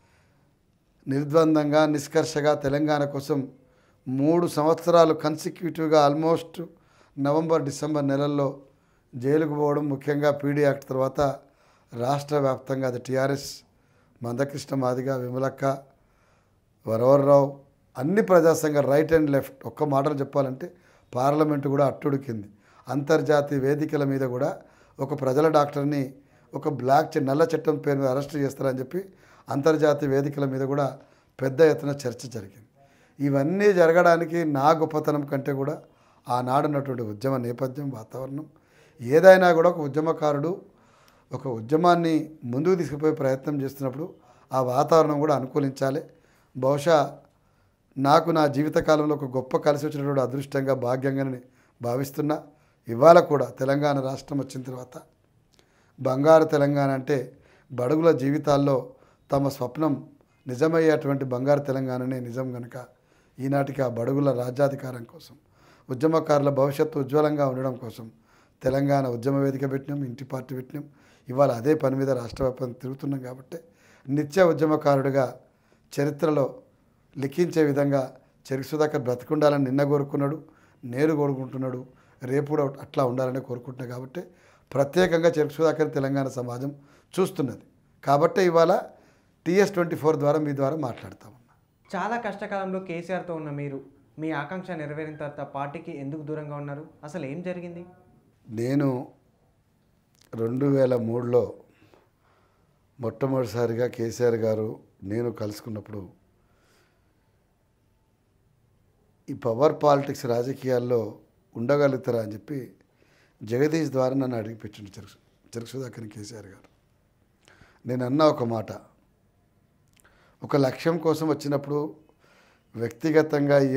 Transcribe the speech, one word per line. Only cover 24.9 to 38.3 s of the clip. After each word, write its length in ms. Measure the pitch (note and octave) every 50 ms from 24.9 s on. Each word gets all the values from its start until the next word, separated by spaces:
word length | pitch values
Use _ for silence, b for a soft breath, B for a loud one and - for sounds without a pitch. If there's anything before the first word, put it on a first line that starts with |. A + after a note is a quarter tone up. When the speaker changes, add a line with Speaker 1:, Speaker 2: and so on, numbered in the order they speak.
| b b
Speaker 1:
ఒక 140 | C#3 C#3+ D3+ C#3+
ప్రజల 240 | C#3 C3 B2+ C#3+ D#3+ D#3+ D#3
డాక్టర్ని 460 | D3+ C#3+ C#3+ - C#3+ C#3 D3 D3 C#3+ C3+ C3+ - - b b b b b b b
ఒక 140 | D3 - D#3 C#3+ A#2+
బ్లాక్ 280 | B2 B2+ C#3 D3 D#3+ C#3 -
చ-, 100 | F3+ C#3 C3
నల్ల 140 | C3+ D3+ E3 E3
చట్టం 240 | - - - D#3+ D3+ C#3+ D3
పేరు 140 | C#3+ C#3+ C#3
మీద 100 | C#3 C3 B2+
అరెస్ట్ 220 | C#3 C#3+ C#3+ D#3 D3 C#3
చేస్తారని 360 | C3 C#3 - C#3 C3+ B2+ B2+
చెప్పి 180 | B2+ - - F#3 F#3+ - - b b b b b b b A#2
అంతర్జాతీయ 560 | C#3 C#3 D#3+ D#3 D3+ D3+ D3+ C#3+ D3 D3+ C#3 C3+
వేదికల 320 | C#3 C#3 D3 C#3+ D3 C#3 C3+
మీద 120 | C3 C3 C3+ C3
కూడా 140 | C#3 D3 C#3+ C3 - - b b b b b b b -
పెద్ద 220 | C3 C3+ C3 C#3 D#3+ D#3
ఎత్తున 200 | D3 - C#3+ C#3+ C#3 C#3+ -
చర్చ 180 | B2 A2+ - - A#2+ A2
జరిగింది. 340 | A2+ G2 G2 - - - _ _ _ _ b b b b b b b C#3
ఇవన్నీ 400 | C#3+ C#3 C#3 C3+ D#3 F3+ G3 G3+ G#3 G3 F3
జరగడానికి 600 | E3+ D#3+ E3 F3+ F3 F3 E3+ E3 E3+ D#3 E3 E3+ E3+ D#3 C#3+
నా 100 | C3+ C#3 D3+ E3 D#3
గొప్పతనం 420 | D#3+ D#3 D3+ D3+ D3+ D#3 D3 D3 C#3+ C#3
కంటే 220 | D3 C3+ B2+ D3 C#3 C3
కూడా 160 | C3+ C#3+ D#3+ - - b b b b b b b b - B2
ఆనాడున్నటువంటి 680 | B2 B2 B2 C3 C#3+ D3+ D3+ D3 C#3 B2+ C#3 B2+ A#2 A2+ G#2+ G#2
ఉద్యమ 200 | G#2 A#2 C3+ C3+ B2+ A#2+
నేపథ్యం, 400 | A#2+ B2 A#2+ C3+ C3 B2 C#3+ C#3+ C#3 B2
వాతావరణం, 480 | A2 A2 - - B2 C3+ C3+